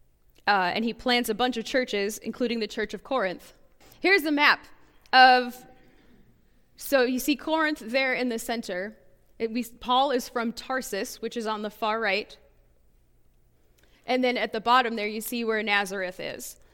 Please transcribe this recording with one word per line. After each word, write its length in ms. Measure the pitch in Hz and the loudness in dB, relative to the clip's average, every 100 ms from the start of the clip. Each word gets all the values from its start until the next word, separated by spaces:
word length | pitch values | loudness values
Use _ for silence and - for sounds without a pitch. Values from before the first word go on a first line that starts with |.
| _ _ _ _ - | _ _ _ _ 0
uh, 240 | 202 180 | 2 2
and 100 | - | -2
he 100 | 233 | -4
plants 360 | - 254 240 240 | -2 0 0 0
a 60 | 202 | 0
bunch 200 | 247 240 | -2 -2
of 80 | |
churches, 540 | 214 254 247 202 202 214 | -4 -2 -2 -2 -4 -6
including 420 | - - 240 233 | -8 -4 -2 -2
the 80 | 208 | -6
Church 260 | - 214 | -6 -6
of 100 | 202 - | -8 -4
Corinth. 480 | 262 190 - - - - _ - - | -2 -2 -4 -14 -20 -20 _ -20 -2
Here's 220 | 359 392 | 2 4
the 80 | 302 | 2
map 340 | 294 285 185 - - - _ - | 4 4 4 0 -20 -20 _ 2
of, 520 | 262 254 254 240 - - - - _ _ - _ _ _ _ _ - | 8 10 8 2 -8 -18 -20 -20 _ _ -20 _ _ _ _ _ -16
so 280 | - 277 | 0 2
you 160 | 247 254 | 2 0
see 180 | - 262 | 0 -2
Corinth 420 | - 320 311 302 226 | 0 0 0 -2 -4
there 280 | 262 269 | -2 0
in 140 | 247 254 | 0 -2
the 100 | 226 | -4
center. 600 | - 233 - 180 202 220 - - _ - | -4 -6 -6 -8 -8 -12 -20 -20 _ -8
It, 120 | 226 | -6
we, 120 | 226 | -4
Paul 480 | 233 - 240 247 285 | -6 -8 0 2 2
is 160 | 254 - | 0 -2
from 240 | 240 226 | -4 -4
Tarsus, 720 | - - 262 - 196 247 - | -6 -6 -6 -6 -6 -8 -8
which 160 | 226 240 | -10 -6
is 100 | 220 | -6
on 140 | 214 | -6
the 80 | 208 | -6
far 320 | - 214 220 | -6 -4 -2
right. 360 | 214 196 - - _ _ _ _ _ _ _ _ _ _ _ _ _ _ _ _ - | 0 -2 -4 -14 _ _ _ _ _ _ _ _ _ _ _ _ _ _ _ _ -4
And 140 | 254 | 0
then 140 | 247 233 | 0 0
at 160 | 220 | -2
the 80 | 226 | -2
bottom 340 | 233 254 233 226 | 2 4 2 -2
there, 100 | 208 | -6
you 140 | 220 | -6
see 240 | 214 240 | -6 -4
where 180 | 226 214 | -2 -2
Nazareth 600 | 214 202 196 196 180 - | 0 0 0 -4 -8 -8
is. 340 | 151 - - - _ | -10 -10 -14 -18 _